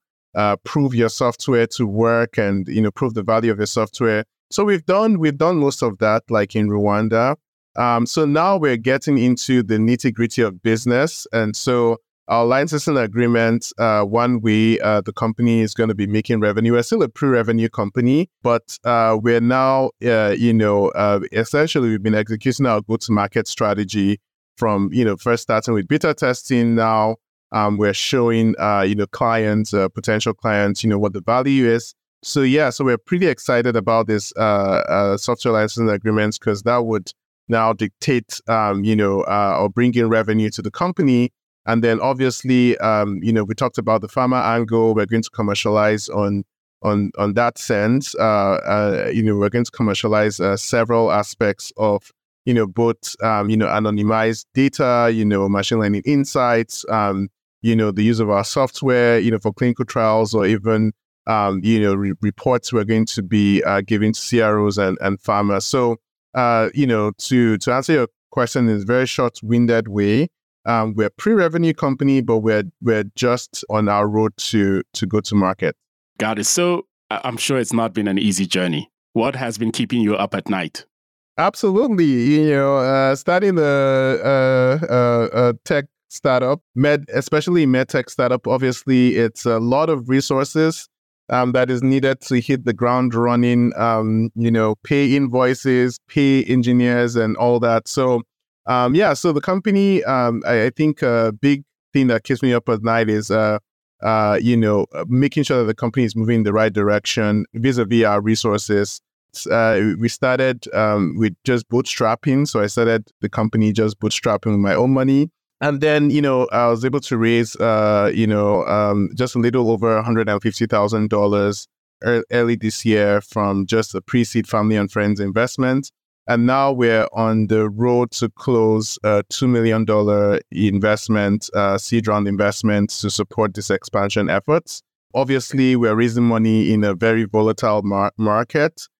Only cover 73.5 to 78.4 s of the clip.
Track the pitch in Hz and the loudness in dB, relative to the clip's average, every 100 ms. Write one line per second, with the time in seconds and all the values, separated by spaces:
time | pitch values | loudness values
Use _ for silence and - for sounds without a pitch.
73.5 | - - 107 104 104 104 107 110 - - | -16 -6 -2 0 0 0 2 0 -2 -2
74.5 | 110 98 95 - - 95 104 - 104 95 | 0 2 0 -4 -8 -4 -4 0 0 0
75.5 | 95 85 - _ _ _ - 107 104 - | -2 -4 -6 _ _ _ -8 -6 -4 -2
76.5 | 180 175 175 - _ - 107 131 113 - | 0 0 -2 -6 _ -10 -8 -6 -6 -2
77.5 | 131 113 117 113 110 101 95 107 95 | -2 0 -2 -2 -2 -2 0 0 -2